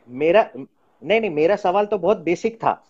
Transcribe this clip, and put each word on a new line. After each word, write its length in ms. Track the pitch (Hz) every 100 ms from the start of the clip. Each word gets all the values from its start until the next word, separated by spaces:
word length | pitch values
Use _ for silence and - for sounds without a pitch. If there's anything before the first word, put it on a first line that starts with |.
| -
मेरा, 400 | 127 156 202 220 - 135 _ _ _
नहीं, 180 | 139 220
नहीं, 100 | 214
मेरा 240 | 151 160 202
सवाल 300 | 185 190 208
तो 120 | 208
बहुत 200 | 170 208
basic 380 | 160 175 226 226
था। 340 | 143 - _